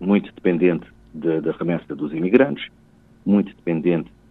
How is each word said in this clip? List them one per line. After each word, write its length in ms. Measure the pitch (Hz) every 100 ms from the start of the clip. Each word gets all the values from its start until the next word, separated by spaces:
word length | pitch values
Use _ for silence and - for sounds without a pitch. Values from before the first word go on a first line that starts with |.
muito 340 | 92 101 -
dependente 520 | - 92 85 90 82 - - _
de, 260 | 78 82 80
da 100 | 80
remessa 420 | - 85 82 -
dos 180 | 71 73
imigrantes, 540 | 80 92 123 143 - - - _ _ _ _
muito 300 | 95 101 95
dependente 560 | - 85 82 87 82 - - _